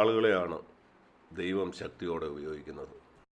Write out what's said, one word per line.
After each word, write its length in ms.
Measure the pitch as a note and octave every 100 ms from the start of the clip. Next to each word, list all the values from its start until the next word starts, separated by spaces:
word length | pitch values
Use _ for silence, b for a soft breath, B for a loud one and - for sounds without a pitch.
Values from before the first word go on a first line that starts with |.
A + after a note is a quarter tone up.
ആളുകളെയാണ് 580 | A2 A2+ A2 F#2+ E2+ D#2+ - - _ _ _ _ - D#2+
ദൈവം 280 | F2+ G2 F#2
ശക്തിയോടെ 560 | - E2 - F2+ E2 D#2
ഉപയോഗിക്കുന്നത്. 640 | D2 D2 D2+ D2+ C#2+ C2+ - - - _